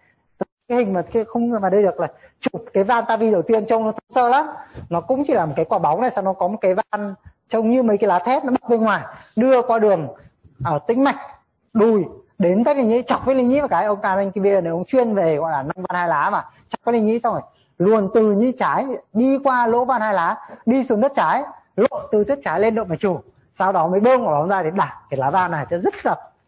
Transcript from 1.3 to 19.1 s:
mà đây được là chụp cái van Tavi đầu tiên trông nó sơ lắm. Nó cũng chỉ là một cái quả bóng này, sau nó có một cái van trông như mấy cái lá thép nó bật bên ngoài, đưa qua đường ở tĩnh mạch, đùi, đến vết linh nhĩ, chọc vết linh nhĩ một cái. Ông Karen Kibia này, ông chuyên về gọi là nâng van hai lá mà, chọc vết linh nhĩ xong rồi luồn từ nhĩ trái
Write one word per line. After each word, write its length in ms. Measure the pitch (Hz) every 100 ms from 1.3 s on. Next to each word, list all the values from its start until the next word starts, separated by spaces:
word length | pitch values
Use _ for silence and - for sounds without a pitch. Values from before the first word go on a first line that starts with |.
| 240 240 226
mà 80 | 190
đây 140 | 202
được 160 | 190 170
là 80 | 165 - - _
chụp 260 | - 151 -
cái 100 | 196
van 220 | 196 233 233
Tavi 240 | 226 226
đầu 100 | 196
tiên 240 | 160 220 220
trông 200 | 226 220
nó 60 | 220 -
sơ 200 | 254 240
lắm. 180 | 269 311 - - - -
Nó 120 | 170
cũng 220 | 165 262 294
chỉ 60 |
là 120 | 233 160
một 80 | 143
cái 100 | 165
quả 140 | 202
bóng 220 | 156 175
này, 80 | 247
sau 140 | 208
nó 100 | 190
có 140 | 190 185
một 100 | 214
cái 140 | 190 185
van 380 | - 208 202 190 - _ -
trông 200 | 226 226
như 140 | 254
mấy 140 | 233 202
cái 100 | 202
lá 120 | 180
thép 260 | - 277 277
nó 60 |
bật 180 | 262 -
bên 120 | 233
ngoài, 200 | 220 180 - - - 214
đưa 260 | 262 254
qua 180 | 240 226
đường 280 | 208 180 131 - - _ _ - 170
ở 140 | 147 -
tĩnh 160 | 233
mạch, 140 | 277 - - - _ _ _
đùi, 320 | 220 226 214 147 - _ -
đến 260 | 175 190
vết 140 | 247 277
linh 120 | 220
nhĩ, 120 | 240
chọc 240 | 247 180 247
vết 80 |
linh 140 | 262 240
nhĩ 140 | 285
một 60 | 277
cái. 160 | 208 214
Ông 160 | 202
Karen 300 | 208 190 196
Kibia 300 | 196 196 196
này, 100 | 165
ông 140 | 165 180
chuyên 300 | 262 233 202
về 200 | 165 147
gọi 160 | 160
là 120 | 147
nâng 220 | 139 185 180
van 60 | 180
hai 120 | 175
lá 220 | 151 175
mà, 160 | 190 - _ -
chọc 100 | -
vết 80 | 233
linh 140 | 240 214
nhĩ 140 | 226
xong 140 | 226
rồi 100 | 165 - _ _ -
luồn 320 | 185 220 196
từ 180 | 233 214
nhĩ 200 | 202 254
trái 340 | 247 170 160 269 233 -